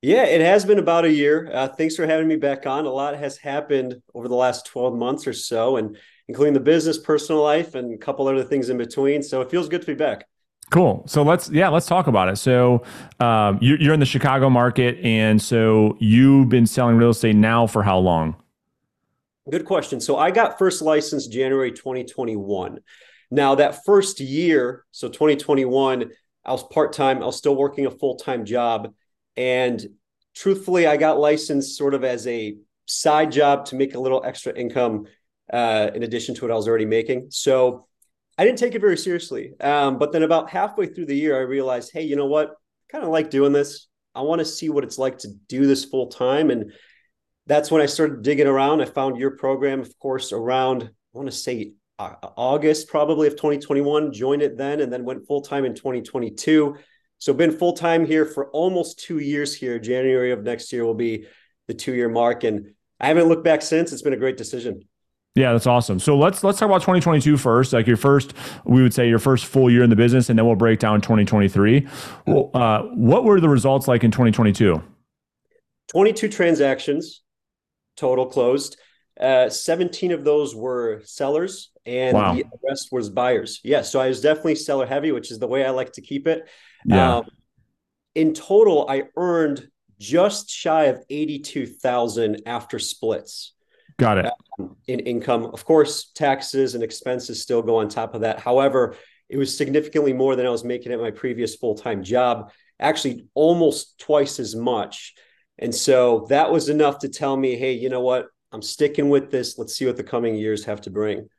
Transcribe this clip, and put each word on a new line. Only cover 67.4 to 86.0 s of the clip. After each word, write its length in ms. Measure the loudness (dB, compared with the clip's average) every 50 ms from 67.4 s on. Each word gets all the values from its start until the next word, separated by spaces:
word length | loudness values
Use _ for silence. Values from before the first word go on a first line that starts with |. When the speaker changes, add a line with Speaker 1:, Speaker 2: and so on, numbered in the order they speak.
| 4 4 4 4 4 2 2
Speaker 2:
like, 160 | 2 2 4
your 80 | 2
first, 360 | 4 4 4 4 4 2 0 -8 -16 -16 -16 -16 -8 0
we 160 | 4 6 6
would 140 | 6 6 4
say 140 | 4 4 4
your 100 | 4 4
first 280 | 4 4 2 2 2
full 220 | 0 2 4 6 6 6
year 100 | 6 6
in 80 | 6
the 60 | 6
business, 340 | 6 6 6 4 4 2 4
and 80 | 4 4
then 80 | 4
we'll 80 | 4 4
break 240 | 4 4 4 2 2
down 220 | 2 2 2 2
twenty 240 | 2 2 2 2 2
twenty-three. 640 | 2 2 2 2 2 2 4 4 4 4 4 2 0 -6 -16 -16 -16 -18 -8 -2
Well, 240 | 0 2 2 2 0 0
uh, 280 | 0 2 2 2 0 -2
what 420 | -4 -4 0 2 4 4 4 4
were 160 | 4 4 6
the 80 | 6 4
results 400 | 4 4 4 2 2 0 2 2
like 160 | 2 2 4
in 80 | 2 2
twenty 180 | 4 2 2
twenty-two? 500 | 4 4 2 2 2 4 2 2 2 0 -4 -10 -20 _ _ _ _ _ _ _ _ _ _ _ _ _ _ _ _ _ _ -4
Speaker 1:
Twenty-two 380 | 0 2 4 2 2 0 -4 -4
transactions 920 | -2 0 2 2 2 2 2 2 0 -2 -2 -4 -4 -4 -6 -8 -14 -20 _ _ _ _ _ _ _ _ _ _ _ _ _ _ _
total 280 | -4 -2 0 0 0 0
closed. 540 | 0 0 0 2 2 2 0 -2 -6 -14 -20 _ _ _ _ _ _ _ -2
Uh, 300 | 0 2 4 4 4 2
seventeen 600 | 0 -4 -4 -2 -2 0 -2 -4 -4 -4 -4 -2
of 140 | -2 -2 0
those 300 | 2 2 2 0 -2 -6
were 460 | -8 -8 -6 -4 -4 -4 -4 -6 -8 -10
sellers, 640 | -16 -10 -6 -4 -2 -2 -2 -2 -4 -8 -12 -18 -20 _ _ _
and 320 | -8 -6 -2 0 0 2
Speaker 2:
Wow. 160 | 2 2 2 0
Speaker 1:
the 120 | -2 -4 -8 -10 -10 -8
rest 220 | -6 -6 -8 -8 -8
was 200 | -6 -6 -6 -6
buyers. 500 | -4 -2 0 0 0 0 -2 -6 -12 -10 -4
Yeah, 200 | -2 -2 -2 -2
so 180 | -2 -2 -2
I 80 | 0 0
was 140 | -2 0 0
definitely 320 | 0 0 0 0 -2 -4
seller 320 | -4 -4 -4 -2 -2 -2
heavy, 260 | -2 -4 -4 -2 -2 -4
which 180 | -4 -6 -10
is 80 | -10 -8
the 80 | -6
way 200 | -4 -2 -2 -2
I 40 | -2
like 220 | -2 -4 -6 -8 -12
to 60 | -18